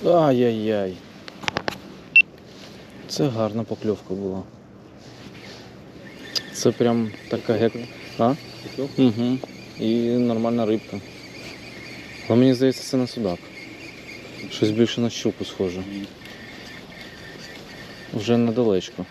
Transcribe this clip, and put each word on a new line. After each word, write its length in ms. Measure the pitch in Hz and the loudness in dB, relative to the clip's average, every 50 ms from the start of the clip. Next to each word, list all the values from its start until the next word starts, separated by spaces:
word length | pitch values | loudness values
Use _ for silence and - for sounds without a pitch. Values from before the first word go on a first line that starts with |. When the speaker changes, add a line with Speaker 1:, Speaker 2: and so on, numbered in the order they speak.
| 208 175 170 | 6 8 8
Speaker 1:
Ай-яй-яй. 800 | 170 160 147 131 120 123 120 113 110 107 110 107 101 98 92 92 87 - - - - - - - - - - - - - - - - - - - - - - - - - - - - - - - - - - - - - - - - - - | 8 8 8 8 8 6 4 4 4 2 2 2 2 2 0 -2 -6 -12 -18 -18 -16 -16 -16 -14 -4 -4 -2 -2 0 -2 -2 -6 -6 -12 -16 -18 -18 -18 0 2 2 2 2 -4 -20 -20 -20 -18 -18 -18 -16 -16 -18 -18 -18 -18 -18 -14 -10
Це 200 | - - 156 143 | -4 -2 -2 -2
гарна 360 | 113 113 110 107 104 117 110 | 0 -2 -2 -2 -2 -4 -4
покльовка 500 | - 110 - - 110 101 - - - 92 | -4 -6 -4 -2 -2 -2 -2 -4 -8 -6
була. 280 | 98 98 95 95 95 92 - - - - - - - - - - - - - - - - - - - - - - - - - - - - - - - - - - - - - - - - - | -4 -4 -4 -4 -6 -8 -10 -16 -20 -20 -20 -20 -20 -20 -20 -20 -20 -20 -18 -18 -16 -18 -16 -16 -16 -16 -16 -16 -16 -16 -18 -18 -18 -18 -18 -18 -18 -16 -16 -16 -16 -16 -8 -8 -8 -8 -6
Це 180 | - - - 123 | -10 2 2 2
прям 400 | 113 - 120 120 117 117 113 107 107 - - - | 4 6 4 4 4 4 2 0 -4 -10 -6 -4
така, 280 | 117 113 - - 113 | -4 -4 0 0 2
як... 160 | 104 113 110 - 117 120 - - - - - - - | 4 4 2 2 -2 -10 -10 -12 -14 -16 -12 0 2
а? 160 | 113 123 139 - - - - - | 4 4 4 2 -4 -14 -16 -14
Speaker 2:
Покльовка? 400 | - - - - 135 131 - - | -12 -10 -6 -6 -6 -4 4 6
Speaker 1:
Угу. 360 | 135 123 107 113 120 123 127 127 - - - - - - - - | 6 6 6 4 2 0 0 0 -4 -10 -12 -16 -16 -14 -6 -2
І 220 | 110 110 113 120 117 117 | 2 2 4 4 4 4
нормальна 560 | 120 123 123 120 117 110 113 117 117 120 113 | 4 4 4 4 4 2 2 2 2 2 4
рибка. 340 | 104 110 107 - - - 101 - - - - - - - - - - - - - - - - - - - - - - - - - - | 4 2 0 0 -6 -8 -8 -8 -10 -16 -16 -16 -16 -14 -14 -14 -14 -14 -14 -16 -16 -16 -16 -14 -14 -14 -14 -14 -14 -14 -14 0 4
Але 100 | 113 120 | 8 8
мені 160 | 127 131 127 | 8 8 8
здається, 280 | 120 135 131 127 - | 6 4 4 4 2
це 140 | - - - | -4 0 0
на 100 | 131 127 | 0 0
судак. 320 | 120 - 120 110 95 87 - - - - - - - - - - - - - - - - - - - - - - - | 0 -2 -2 0 0 0 -2 -6 -16 -16 -16 -16 -16 -16 -16 -16 -16 -16 -16 -16 -16 -16 -16 -16 -14 -14 -12 -12 -10
Щось 200 | - - - 107 | 0 2 2 2
більше 300 | 107 113 117 113 - - | 6 4 4 4 4 0
на 100 | 117 117 | 0 0
щуку 340 | - - - 113 - - 98 | -2 0 -2 -2 -2 -2 -8
схоже. 340 | - - - 98 92 87 92 | -8 -2 -2 -2 -2 0 -4
Speaker 2:
Мгм. 280 | 95 98 101 101 101 - - - - - - - - - - - - - - - - - - - - - - - - - - - - - - - - - - - - - - - - - - | -6 -6 -6 -8 -8 -10 -12 -16 -16 -16 -16 -16 -16 -16 -16 -16 -16 -16 -16 -16 -16 -16 -16 -16 -16 -16 -16 -16 -16 -16 -14 -14 -14 -14 -14 -16 -16 -16 -14 -14 -14 -16 -16 -16 -12 -6 -6
Speaker 1:
Вже 220 | 117 101 113 120 | -4 2 4 6
недалечко. 720 | 117 117 117 110 123 123 113 98 92 - - - - 92 - | 6 6 4 4 4 4 6 4 4 2 -2 -8 -10 -10 -10